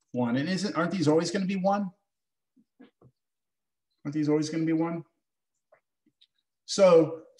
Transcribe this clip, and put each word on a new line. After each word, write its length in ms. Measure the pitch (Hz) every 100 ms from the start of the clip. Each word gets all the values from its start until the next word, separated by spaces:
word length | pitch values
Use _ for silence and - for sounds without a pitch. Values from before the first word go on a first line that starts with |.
| _
one. 240 | 123 120 127
And 120 | 156
isn't, 280 | 185 202 151
aren't 140 | 175
these 180 | 196 147
always 220 | 160 175
gonna 160 | 202 185
be 100 | 196
one? 340 | 190 202 196 - _ _ _ _ _ _ _ _ - _ - _ _ _ _ _ _ _ _ _
Aren't 100 | 147
these 140 | 156 147
always 200 | 151 151
gonna 160 | 165
be 80 | 160
one? 320 | 160 165 170 - _ _ _ _ _ _ _ _ _ _ _ _ _ _ _ -
So 540 | - 185 165 160 - -